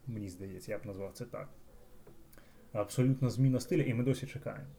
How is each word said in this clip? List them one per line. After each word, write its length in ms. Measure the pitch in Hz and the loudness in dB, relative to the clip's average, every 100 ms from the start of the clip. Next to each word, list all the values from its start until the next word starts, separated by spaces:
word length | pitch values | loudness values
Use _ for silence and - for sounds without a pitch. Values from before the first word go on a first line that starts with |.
| - | -8
мені 220 | 110 98 | -6 -6
здається, 440 | 90 98 92 - | -6 -8 -8 -6
я 60 | 104 | -6
б 80 | 104 | -6
назвав 240 | 98 98 | -6 -8
це 100 | - | -8
так. 240 | - - 143 - - - - - - - - - - - - | -10 -8 -10 -14 -20 -20 -20 -18 -18 -18 -18 -20 -20 -20 -8
Абсолютна 580 | 107 101 - 127 131 123 | -2 0 4 6 6 4
зміна 300 | 107 135 127 | 6 6 6
стилю, 220 | - 170 | 4 2
і 120 | 131 | 4
ми 100 | 117 | 4
досі 220 | 123 135 139 | 2 2 -2
чекаємо. 400 | - - 104 - | -6 -6 -8 -10